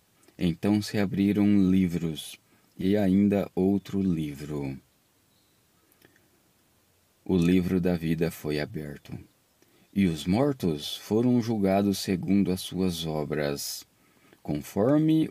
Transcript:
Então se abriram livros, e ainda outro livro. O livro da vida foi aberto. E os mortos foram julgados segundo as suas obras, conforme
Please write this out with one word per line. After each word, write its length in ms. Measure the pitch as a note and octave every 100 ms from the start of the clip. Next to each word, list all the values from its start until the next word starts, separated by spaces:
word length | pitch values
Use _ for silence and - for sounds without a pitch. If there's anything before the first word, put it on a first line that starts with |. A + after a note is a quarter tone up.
| _ _ _ -
Então 440 | F2 E2 G2+ G#2
se 160 | G#2 A2
abriram 720 | G2 F#2 G2+ G#2 G#2 G2+ F#2
livros, 640 | F#2+ F2+ E2+ E2 D2 - - _ _ _ -
e 180 | F#2+ G#2
ainda 540 | G2 F#2+ G2+ G2+ - -
outro 440 | F#2 G2+ - G2
livro. 800 | G2 E2 D2+ C#2+ D2 D2 C#2 C2+ - _ _ _ _ _ _ _ _ _ _ _ _ _ _ _ _ _ _ _ _ _ _ _ -
O 100 | F#2+
livro 460 | E2+ F#2 F2+ F#2
da 160 | F2+ F2
vida 320 | D#2+ D#2+ E2
foi 300 | - D2+ D2+
aberto. 580 | D2+ D#2 D2 D2 - - - _ _ _ _ _ _
E 140 | G2+ F#2+
os 220 | D#2 D#2+
mortos 680 | G#2 C#3+ C3+ F#2 D2+ - -
foram 460 | - G#2+ B2 B2
julgados 560 | A#2 A2+ F#2+ G2 G2+ G2
segundo 540 | - F2+ E2+ G2+ F2+
as 100 | F#2
suas 420 | - F2+ F#2 E2
obras, 800 | E2 D#2 D2 D2+ D2 C#2+ - - - _ _ _ _ _
conforme 840 | - D2 - G2 A2+ D3+ D#3 D#3+ D#3